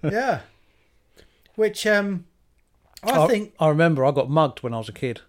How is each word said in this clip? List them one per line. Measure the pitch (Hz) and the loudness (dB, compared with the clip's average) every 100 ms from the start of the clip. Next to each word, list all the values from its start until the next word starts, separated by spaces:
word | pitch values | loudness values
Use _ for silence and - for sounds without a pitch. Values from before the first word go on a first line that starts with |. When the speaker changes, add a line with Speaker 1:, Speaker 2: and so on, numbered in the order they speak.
Speaker 1:
yeah. | 156 202 262 160 - _ _ _ _ _ _ _ _ _ _ - | -2 -2 -2 -4 -6 _ _ _ _ _ _ _ _ _ _ -2
Which, | 214 214 214 | -2 0 0
um, | 208 202 185 180 _ _ _ _ _ _ - | 0 0 -6 -10 _ _ _ _ _ _ -10
I | 208 233 | -2 2
Speaker 2:
I, | 160 | 4
Speaker 1:
think | 202 208 _ | 2 -2 _
Speaker 2:
I | 160 | 0
remember | 151 165 151 | 4 2 4
I | 135 | 2
got | 139 127 | 0 0
mugged | 151 151 - | 2 0 -2
when | 123 | -8
I | 113 | -8
was | 110 | -10
a | |
kid. | 101 127 117 | -8 -8 -8